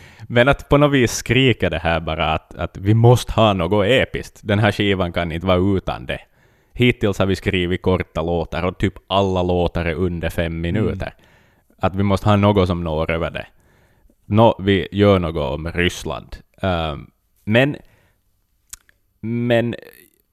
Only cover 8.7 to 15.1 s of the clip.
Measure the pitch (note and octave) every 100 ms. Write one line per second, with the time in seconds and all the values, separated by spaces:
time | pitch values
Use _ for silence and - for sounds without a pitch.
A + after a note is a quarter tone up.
8.7 | F2 G2 - - F#2+ G2 F#2 F2+ F2+ E2+
9.7 | F2 E2 D#2+ F#2 E2+ D#2+ - E2+ E2 E2+
10.7 | G2+ F#2+ F#2 - - _ _ _ _ _
11.7 | _ F#2 F#2+ G2+ F#2+ G#2+ G#2 G2+ G2+ F2+
12.7 | F2 E2+ D#2 D#2+ E2 E2 C2+ - _ _
13.7 | _ _ _ _ _ - G#2 A#2 - F#2+
14.7 | G2 - G2 G2+